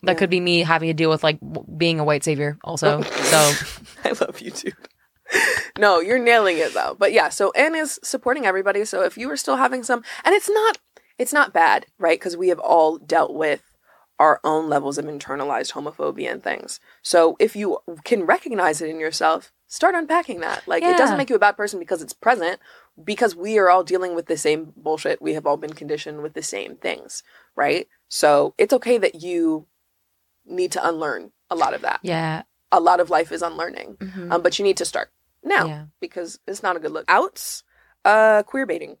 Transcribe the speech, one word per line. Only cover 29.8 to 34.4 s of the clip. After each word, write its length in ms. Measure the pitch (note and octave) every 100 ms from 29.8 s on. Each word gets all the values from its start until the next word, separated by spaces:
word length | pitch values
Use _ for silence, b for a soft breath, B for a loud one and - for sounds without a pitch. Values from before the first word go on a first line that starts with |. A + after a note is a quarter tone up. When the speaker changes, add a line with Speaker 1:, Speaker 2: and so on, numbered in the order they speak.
| _ _ _ _ _ _ _
Speaker 2:
need 260 | F3+ F3+
to 120 | F3+ E3
unlearn 460 | D#3+ D#3 A2 E2+ _ _
a 60 | E3+
lot 180 | C#3
of 80 | -
that. 180 | - -
Speaker 1:
Yeah. 400 | F3 D#3+ D#3+ D#3+ - _ _
Speaker 2:
A 60 | E3+
lot 180 | E3+ F3
of 100 | E3
life 220 | E3 E3
is 100 | E3
unlearning, 540 | E3+ D#3+ E3+ - - G3+
Speaker 1:
Mm-hmm. 300 | F#3+ F#3+ F3
Speaker 2:
um, 80 | F3